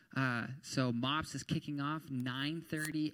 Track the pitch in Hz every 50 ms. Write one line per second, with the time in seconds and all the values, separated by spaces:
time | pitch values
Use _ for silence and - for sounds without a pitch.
0 | - _ - 135 135 131 123 117 - - 131 147 - - - - 131 127 117 117
1 | 123 131 143 156 156 - - 139 - - - 165 - - 147 143 139 143 156 160
2 | - - 139 127 123 127 123 131 139 147 160 165 160 - - 156 156 151 151 151
3 | 151 151